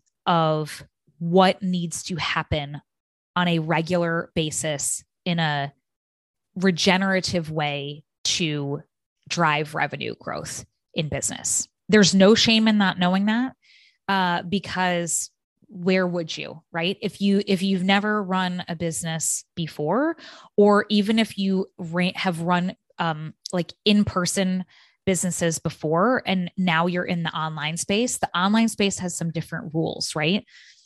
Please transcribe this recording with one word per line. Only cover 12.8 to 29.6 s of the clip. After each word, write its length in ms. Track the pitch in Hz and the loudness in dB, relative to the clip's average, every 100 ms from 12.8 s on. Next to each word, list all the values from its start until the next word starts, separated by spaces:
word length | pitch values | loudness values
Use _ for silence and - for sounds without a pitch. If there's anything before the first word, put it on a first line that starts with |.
| 190 - | 2 2
knowing 280 | 180 190 202 | 0 2 0
that, 320 | 226 262 - _ _ _ _ - | 0 -2 -6 _ _ _ _ -2
uh, 360 | 196 180 175 | 0 2 0
because 880 | 175 196 - - 185 175 170 - - _ _ _ _ | -2 -4 -4 -2 0 0 -2 -4 -6 _ _ _ _
where 400 | 185 175 190 180 | -6 0 2 2
would 280 | 175 160 - | -2 -6 -10
you, 280 | 147 160 _ | -12 -14 _
right? 260 | 165 170 196 | -4 -2 -2
If 180 | 202 - | -6 0
you, 240 | 202 196 208 | 2 2 2
if 160 | 190 | 0
you've 220 | 190 190 | 2 0
never 400 | 185 196 214 214 | 2 2 2 -2
run 400 | 185 185 180 180 180 | -2 -2 -2 -4 -8
a 60 | 170 | -6
business 640 | 170 160 165 160 - - - | -4 -4 -6 -4 -4 -6 -8
before, 640 | - 160 - 151 208 311 330 - - - - | -8 -8 -4 -2 0 0 -4 -12 -20 -6 4
or 300 | 208 202 - | 6 6 4
even 320 | 208 202 226 | 2 2 2
if 180 | 214 - | 0 -2
you 300 | 190 185 185 - | 0 0 -2 -8
ra-, 340 | 170 170 180 - | -6 -2 -2 0
have 240 | 190 165 | -2 -2
run, 380 | 170 180 180 - _ - | 0 0 0 -8 _ -4
um, 340 | 170 156 156 - - | -4 -4 -8 -12 -6
like, 220 | 185 170 - | -4 -4 -2
in-person 800 | - 208 208 185 175 - 185 185 185 _ _ _ - | 2 4 2 0 -2 0 0 -2 -6 _ _ _ -2
businesses 520 | 180 185 165 170 160 | 0 -2 0 -2 -2
before, 640 | 165 - 156 165 214 254 - | -6 -6 0 2 2 2 0
and 240 | 190 175 - | -2 -2 -2
now 300 | 185 160 180 | 0 2 2
you're 180 | 180 | 0
in 200 | 180 175 | -2 -2
the 120 | 165 165 | -4 -4
online 420 | 156 156 151 165 | -6 -4 -6 -6
space, 400 | - 202 247 - | -2 0 0 -2
the 120 | - 175 | -4 0
online 300 | 190 220 226 | 2 4 2
space 320 | - 202 - | 2 -2 0
has 180 | 185 - | -6 -4
some 140 | 165 | -6
different 420 | 160 - 165 | -6 -8 -10